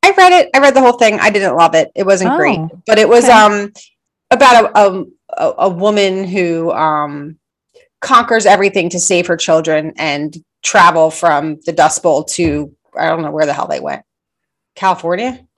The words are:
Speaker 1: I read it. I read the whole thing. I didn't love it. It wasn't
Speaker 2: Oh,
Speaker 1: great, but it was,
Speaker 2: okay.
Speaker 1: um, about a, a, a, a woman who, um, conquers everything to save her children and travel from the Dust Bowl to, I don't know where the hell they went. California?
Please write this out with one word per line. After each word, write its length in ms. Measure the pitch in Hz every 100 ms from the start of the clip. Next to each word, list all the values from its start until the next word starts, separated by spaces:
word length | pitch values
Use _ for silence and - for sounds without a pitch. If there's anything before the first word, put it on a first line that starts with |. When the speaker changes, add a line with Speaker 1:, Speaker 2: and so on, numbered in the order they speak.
Speaker 1:
I 80 | 370
read 200 | 392 370
it. 180 | 359 277
I 40 | 262
read 140 | 277
the 60 | 269
whole 120 | 262 247
thing. 200 | 226 214
I 120 | -
didn't 260 | 202 196 151
love 180 | 170
it. 160 | - - -
It 80 | 190
wasn't 240 | 196 185
Speaker 2:
Oh, 40 | 302
Speaker 1:
great, 240 | 147 165 160 - -
but 120 | 220
it 100 | 220
was, 160 | 233
Speaker 2:
okay. 80 | 247
Speaker 1:
um, 400 | 226 208 208 202 _ - _ _ _ _
about 340 | 247 262 240 220 -
a, 20 |
a, 260 | 202 190 - _ _ -
a, 180 | 156 -
a 100 | 190
woman 540 | 175 202 208 196 190
who, 460 | 190 190 175 165 165
um, 680 | 127 156 151 147 147 147 160 _ _ _ _ _ _
conquers 460 | - 247 - 220 196
everything 420 | 196 196 196 175
to 100 | 175
save 260 | - 180 170
her 100 | 170
children 560 | - 160 160 156 156 -
and 400 | 156 143 151 160 _ _
travel 480 | - 214 175 165 160
from 480 | 156 170 147 156 151 -
the 60 |
Dust 300 | 160 156 -
Bowl 180 | 175 147
to, 480 | 151 - 170 147 147 _ _ -
I 100 | 160
don't 140 | 165
know 80 | 156
where 140 | 151 151
the 60 |
hell 140 | 139 -
they 120 | 151
went. 220 | - - _ _ _ _ _ _ _
California? 720 | _ 190 180 165 180 240 254 _